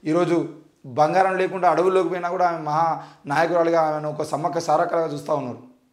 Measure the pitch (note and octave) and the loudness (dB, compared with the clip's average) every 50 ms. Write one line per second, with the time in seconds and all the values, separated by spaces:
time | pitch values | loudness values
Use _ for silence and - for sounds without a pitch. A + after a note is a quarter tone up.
0 | _ E3 D#3 F3 F3 D#3+ E3+ E3 D3 C#3+ - - - _ _ _ _ C#3 B2 C3 | _ 0 0 2 2 2 2 0 0 -2 -8 -16 -20 _ _ _ _ -10 0 2
1 | D3+ D#3 E3+ F#3 F#3+ F#3+ F#3+ F#3 F#3 F3+ F3+ F#3+ F3+ F3+ D#3+ D#3 F3 F#3+ F#3 F#3 | 2 2 4 2 2 2 2 0 -2 -2 -2 2 2 2 4 4 2 2 4 2
2 | F#3 E3+ F3 F3+ F3 F3 F3 F#3 F3+ F3 E3+ E3 D#3 D3+ D3 D#3 E3 E3 D#3 C#3+ | 2 2 -2 -4 -4 -4 -2 0 0 0 0 -2 -4 -2 0 0 0 0 -2 -4
3 | - - - _ _ - C#3 D3 E3 E3+ E3+ F3 E3 E3 E3+ E3 D#3+ D#3 D3+ D3+ | -8 -16 -20 _ _ -4 0 0 0 2 2 2 2 2 2 2 2 2 0 -4
4 | D3 D3+ D3+ D3+ D#3+ D3 - C#3+ D3+ F3 F3 E3+ D#3+ - D3+ D#3+ F3 E3+ - E3+ | -4 -6 -6 -6 -6 -6 -4 -4 -4 -2 -4 -4 -2 0 2 2 2 2 0 -2
5 | E3 D#3+ D3 C#3+ C#3+ - D#3 C#3+ C3+ B2 A#2 A2+ - - - _ _ _ | -2 -2 -4 -8 -4 -4 -4 -4 -4 -6 -10 -12 -16 -20 -20 _ _ _